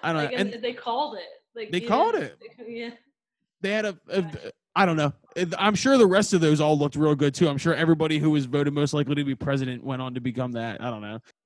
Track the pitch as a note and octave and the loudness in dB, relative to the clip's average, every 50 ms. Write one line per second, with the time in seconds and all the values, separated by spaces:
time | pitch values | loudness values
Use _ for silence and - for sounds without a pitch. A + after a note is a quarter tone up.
0 | - D#3+ E3 D#3 D3 C#3+ B3+ - G3+ G3+ A#3 A#3 A3 A#3+ A#3+ - - B3 A#3 B3+ | -4 -2 -2 -2 -2 -2 -2 -4 -4 -4 -6 -6 -8 -8 -8 -6 -6 -6 -4 -2
1 | D4+ D4 A3 F#3+ E3+ - - - _ _ - A#3 A3 G#3 E3 F3+ A#3 A#3 - B3+ | -4 -4 -6 -12 -14 -16 -18 -20 _ _ -16 -14 -12 -6 -6 -6 -2 0 2 2
2 | F4 A#4 A4+ F#4 D#3+ A2+ E2 _ - A#3 _ - A#3+ A3+ A#3 A3+ A#3 A#3 A#3 - | 2 2 0 -2 -4 -6 -10 _ -20 -20 _ -18 -16 -14 -12 -12 -12 -12 -14 -16
3 | _ _ _ _ _ _ _ _ _ _ _ _ - G3 G#3 A3 G#3+ G#3 F#3+ D#3 | _ _ _ _ _ _ _ _ _ _ _ _ -6 -4 -2 -2 -2 -4 -6 -10
4 | _ - - G3 F3 D#3 D3 - - - - _ _ _ - F3 G3 F3+ D#3+ D#3 | _ -6 -4 -4 -4 -4 -6 -12 -14 -14 -16 _ _ _ 2 4 4 4 4 2
5 | D3 C#3+ - _ _ _ - - F#3 E3+ F3+ - F#3+ G#3 G#3+ F#3 - C4 C#4 C4 | 2 0 -2 _ _ _ -4 -4 -4 -4 -2 0 2 2 2 2 4 4 6 8
6 | A3+ F#3+ F#3 G3+ G#3 - - F3 D#3+ D3+ D3+ D3+ D#3 D3+ D#3 D3 D3 C#3+ - C#3+ | 8 6 6 4 2 2 2 4 4 4 4 4 4 4 4 2 2 0 0 2
7 | D3+ D3+ D3+ C#3 D3 C#3+ C3+ - F3 D#3 C#3+ C#3 - E3 E3 C3 E3 D#3+ E3 D3+ | 2 2 4 4 2 0 2 2 2 2 2 0 0 0 0 2 4 4 4 4
8 | D#3 D#3 D#3 D3+ D3 D#3 D3+ D3+ C3+ B2 B2 C#3+ C#3+ C#3+ C#3+ D3 D3 C#3 - D3 | 4 0 0 2 2 2 2 2 0 0 0 0 0 0 0 0 0 0 0 0
9 | C#3+ C#3 D3 C#3+ C#3+ C#3 C3+ B2 - C#3+ C#3 C3+ C3 B2+ B2+ A#2+ - C3+ C3+ B2+ | 0 0 -2 -2 -2 -4 -4 -4 -4 -2 -2 -2 -2 -4 -6 -8 -8 -8 -8 -6
10 | C3 C3 B2 B2+ A#2+ B2+ A2+ B2 B2+ B2+ A#2+ A#2 A2+ A#2 G#2 - - B2 A#2 G#2+ | -6 -8 -8 -6 -6 -6 -4 -4 -6 -6 -6 -6 -6 -8 -8 -8 -8 -8 -8 -8
11 | G#2 G#2 G#2+ A2+ - _ _ _ _ | -10 -12 -12 -14 -16 _ _ _ _